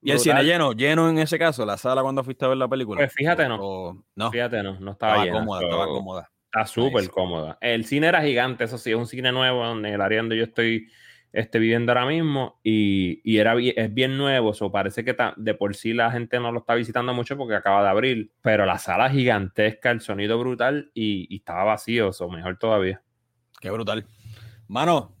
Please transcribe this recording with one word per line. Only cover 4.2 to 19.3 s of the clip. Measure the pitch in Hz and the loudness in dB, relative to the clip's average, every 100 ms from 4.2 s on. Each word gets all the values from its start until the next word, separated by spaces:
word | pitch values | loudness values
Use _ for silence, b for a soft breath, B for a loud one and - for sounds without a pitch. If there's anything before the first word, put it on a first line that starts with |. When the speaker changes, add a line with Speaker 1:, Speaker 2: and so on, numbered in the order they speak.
| 113 | -4
Speaker 2:
Fíjate, | 117 120 113 | -2 -2 -2
no, | 98 95 | -4 -8
no | 95 | -12
estaba | 98 110 | -4 2
Speaker 1:
Estaba | 107 | 2
Speaker 2:
llena, | 101 107 | 2 0
Speaker 1:
cómoda, | 110 95 | -2 -2
Speaker 2:
so, | 87 | -2
Speaker 1:
estaba | 85 80 | -2 -2
cómoda. | 67 65 92 - _ | -4 -6 -12 -14 _
Speaker 2:
está | _ 110 107 | _ -4 -4
súper | - 127 123 | -2 0 0
Speaker 1:
Nice. | 92 | -2
Speaker 2:
cómoda. | - 90 82 78 - | -2 -4 -4 -8 -6
El | 123 117 113 | -2 -2 -2
cine | 143 160 | 0 2
era | 175 | 2
gigante, | 151 120 127 123 | 2 0 0 -2
eso | 117 120 | -6 -6
sí, | - | -2
es | 113 | -2
un | 120 | -2
cine | 127 127 | -4 -2
nuevo | 127 131 127 117 | 0 0 0 -2
en | 113 107 | -4 -4
el | 101 | -2
área | 98 110 | 0 0
donde | 113 113 | 0 -2
yo | |
estoy, | 113 - 113 113 110 B B B B | -2 0 0 0 -4 B B B B
este, | - 110 117 | -4 -2 0
viviendo | 113 117 120 | 2 2 2
ahora | 120 | 2
mismo | 123 160 160 143 127 _ | 2 0 0 -2 -4 _
y, | 110 110 104 98 92 - | 0 2 2 2 0 -4
y | - 110 | 0 4
era | 107 | 4
bi-, | 117 123 | 4 0
es | 117 110 | 0 -2
bien | 107 131 135 | 0 -2 0
nuevo, | 143 135 110 | 0 2 2
so, | 104 101 | 0 -4
parece | 101 98 95 | -2 -2 -4
que | 117 | -4
ta-, | 123 113 - | -2 -2 -2
de | 107 | -4
por | 104 101 | -2 -4
sí | 98 113 | -4 -4
la | 117 117 | 0 0
gente | 120 117 123 | 0 -4 -4
no | 120 | -2
lo | 117 | -6
está | - | -2
visitando | 117 113 117 123 | -2 0 -2 -2
mucho | 123 120 143 | -4 -4 -6
porque | 123 | -2
acaba | 107 101 98 | 0 4 4
de | 101 | 6
abrir, | 98 131 120 110 _ | 4 2 0 -4 _
pero | - 107 95 | 2 4 4
la | 87 | 0
sala | - 90 131 | -2 2 2
gigantesca, | 139 123 | 4 4